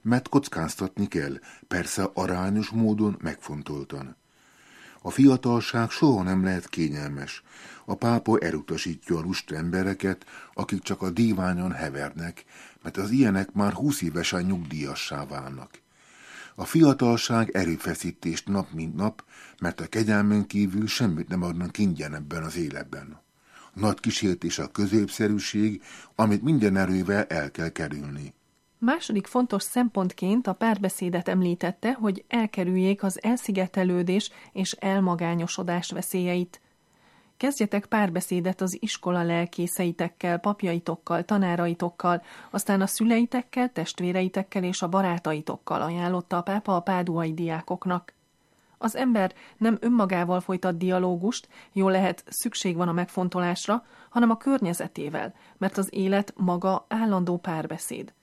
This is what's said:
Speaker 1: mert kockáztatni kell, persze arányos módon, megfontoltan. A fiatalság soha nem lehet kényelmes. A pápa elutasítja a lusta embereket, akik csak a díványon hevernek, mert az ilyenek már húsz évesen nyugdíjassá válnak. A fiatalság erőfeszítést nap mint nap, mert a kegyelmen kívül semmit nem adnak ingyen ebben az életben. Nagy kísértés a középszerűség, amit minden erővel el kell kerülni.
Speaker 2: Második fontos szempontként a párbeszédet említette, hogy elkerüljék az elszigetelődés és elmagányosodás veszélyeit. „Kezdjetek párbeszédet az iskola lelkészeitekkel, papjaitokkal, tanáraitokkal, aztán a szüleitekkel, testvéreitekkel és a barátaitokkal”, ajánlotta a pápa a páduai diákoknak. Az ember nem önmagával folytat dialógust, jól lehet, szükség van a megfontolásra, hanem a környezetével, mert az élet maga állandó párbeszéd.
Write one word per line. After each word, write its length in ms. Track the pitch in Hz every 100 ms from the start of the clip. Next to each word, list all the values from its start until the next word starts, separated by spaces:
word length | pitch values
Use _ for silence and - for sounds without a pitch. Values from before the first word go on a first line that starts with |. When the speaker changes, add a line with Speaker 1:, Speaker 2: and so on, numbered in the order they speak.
Speaker 1:
mert 280 | 110 123 -
kockáztatni 760 | 143 139 87 80 - 95 - 101
kell, 320 | 87 71 69 - - -
persze 420 | 90 82 - 95
arányos 560 | - 92 90 92 104 107
módon, 480 | 113 110 107 107 95
megfontoltan. 920 | 82 71 - 73 71 71 69 71 67 - _ _ _ _ - - - -
A 80 | 90
fiatalság 800 | - 139 127 123 120 - 120 117
soha 340 | - 156 110
nem 200 | 92 92
lehet 260 | 92 92 -
kényelmes. 760 | - 80 73 71 69 69 - _ - - - -
A 100 | 98
pápa 420 | 117 117 - 113
elutasítja 800 | 82 80 - 80 92 78 - 85
a 40 |
lusta 340 | 82 92 - 78
embereket, 680 | 85 92 95 95 98 92 - - -
akik 280 | - 98 98
csak 200 | - 98
a 80 | 92
díványon 640 | 90 113 98 92 87 90
hevernek, 760 | 71 78 69 73 73 85 - - - - -
mert 160 | - 95
az 140 | 101
ilyenek 400 | 127 120 95 101
már 220 | 101 101
húsz 280 | 87 147 -
évesen 420 | 85 80 85 90
nyugdíjassá 840 | 90 92 78 76 71 - - 71 69
válnak. 440 | 71 67 67 - - _ _ - - - - - -
A 100 | 90
fiatalság 840 | 165 156 131 123 117 - 117 104 95
erőfeszítést 920 | 87 78 92 80 87 - 85 80 -
nap 240 | 101 92
mint 240 | 80 80 78
nap, 280 | 107 - _ - - -
mert 200 | 87 -
a 60 | 82
kegyelmen 600 | 107 107 104 104 104 101
kívül 400 | 101 101 98 110
semmit 400 | - 117 80 -
nem 140 | 92
adnak 340 | 87 85 87 -
ingyen 380 | 101 78 76 76
ebben 280 | 73 85
az 140 | 80 80
életben. 680 | 76 69 - 71 71 76 _ _ _ - -
Nagy 260 | 95 107 95
kísértés 600 | 113 - 98 87 85 -
a 80 | 69
középszerűség, 1160 | - 101 107 101 - 107 104 - 104 107 101 - - - -
amit 260 | 110 104
minden 360 | 127 156 104 95
erővel 460 | 92 92 92 101
el 280 | - 82 73
kell 180 | - 82
kerülni. 640 | - 76 73 71 71 71 _ _ _ _ _
Speaker 2:
Második 500 | 233 320 - 214 -
fontos 360 | 247 247 196
szempontként 840 | - 247 240 - 185 - 185 226 247
a 60 |
párbeszédet 760 | 180 226 202 190 - 180 175 180
említette, 680 | 185 180 175 175 - 220
hogy 320 | 262 220 185 -
elkerüljék 760 | 240 214 - 180 185 185 202
az 200 | 196 -
elszigetelődés 1040 | 214 247 - 190 185 202 185 180 175 190 - - -
és 200 | 196 190
elmagányosodás 1200 | - 196 196 185 175 170 170 170 - 180 175 -
veszélyeit. 680 | 175 190 185 180 180 180 - _ _ _ _ _ _ _ _
„Kezdjetek 480 | 262 277 208 202 -
párbeszédet 760 | 220 196 175 - 180 175 185
az 160 | 185 180
iskola 440 | 214 - 180 180
lelkészeitekkel, 1160 | 170 170 175 - 175 - 180 170 175 _ 175 170
papjaitokkal, 840 | 202 208 185 170 175 165 - 170
tanáraitokkal, 1000 | 170 208 185 170 175 170 175 - 180 175 - - -
aztán 300 | 214 - 196
a 60 | 196
szüleitekkel, 840 | - 226 233 240 254 - 254 247
testvéreitekkel 920 | 202 165 - 180 185 185 196 196 202
és 180 | 180 190
a 60 | 175
barátaitokkal”, 920 | 190 190 175 160 151 - - - -
ajánlotta 560 | 156 175 175 180 175 175
a 40 |
pápa 340 | 175 202 208 180
a 40 |
páduai 540 | 185 185 180 165 160
diákoknak. 800 | 160 165 160 - 175 185 175 - _ _ _ _ _ _ _
Az 180 | 226 -
ember 380 | 254 220 185 - - _
nem 200 | 220 214
önmagával 580 | 233 240 196 180 175 180
folytat 380 | 185 185 185 170
dialógust, 680 | 185 185 180 175 196 - - - -
jól 180 | 196 190
lehet, 320 | 190 185 175 -
szükség 480 | - 240 - 190 170
van 120 | 175
a 40 |
megfontolásra, 920 | 170 175 - 180 180 175 180 - 233 - - -
hanem 200 | 240 233
a 80 | 220
környezetével, 960 | 269 269 190 175 - - 147 160 - - - _
mert 200 | 196 202
az 100 | 190
élet 420 | - 190 196 202 -
maga 480 | 180 175 190 190 -
állandó 480 | 220 226 190 175 175
párbeszéd. 760 | 190 160 160 160 - 123 - _